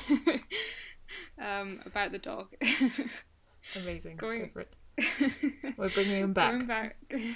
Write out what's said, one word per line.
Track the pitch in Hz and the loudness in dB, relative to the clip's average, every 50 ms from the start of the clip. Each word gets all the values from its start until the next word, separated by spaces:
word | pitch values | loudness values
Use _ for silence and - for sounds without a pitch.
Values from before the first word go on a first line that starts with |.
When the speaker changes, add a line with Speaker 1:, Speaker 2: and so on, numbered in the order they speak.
| - - | 4 4
Speaker 1:
<laughs> | 294 - - 330 285 - - - 392 427 440 - - - - - - - - - - - 349 - - | 4 6 6 6 4 4 0 -4 -4 -4 -4 -4 -6 -8 -10 -12 -14 -16 -14 -14 -12 -12 -12 -12 -12
Um, | 311 233 208 202 202 196 196 190 - - | -8 -4 -2 -2 -2 -2 -4 -6 -8 -8
about | 180 - 208 202 190 185 | -4 0 0 0 0 -2
the | 196 | -4
dog. | - - 190 185 190 - - - - 233 277 - 269 240 - - 262 247 - | -6 -6 -8 -8 -8 -10 -6 0 2 4 4 6 4 4 4 2 -4 -4 -6
<laughs> | - - - _ _ _ _ - - - - - | -10 -14 -16 _ _ _ _ -20 -20 -14 -10 -8
Speaker 2:
Amazing. | 190 180 180 170 165 - 165 160 | -8 -6 -6 -6 -6 -8 -10 -8
Speaker 1:
Going | 160 226 220 226 226 220 | -6 -4 -4 -2 -4 -4
Speaker 2:
Go | - - | -6 -8
for | 185 | -10
it. | 185 - - - - - - - - - - - 285 262 - - 302 285 - - - 269 247 | -12 -12 -14 -20 -20 -8 -2 0 0 2 2 4 2 2 2 2 0 -2 -2 -2 -6 -6 -4
Speaker 1:
<laughs> | |
Speaker 2:
We're | - 196 190 | -2 -2 0
bringing | - 202 196 202 202 196 | 2 4 4 4 4 4
him | 196 196 190 | 2 4 4
back. | 185 165 - 233 | 4 4 4 4
Speaker 1:
Going | 254 254 | 2 0
back. | 240 226 220 220 - - - - - 285 269 220 233 233 | -2 -2 -2 -4 -6 -8 -12 -10 -6 -6 -4 -4 -4 -4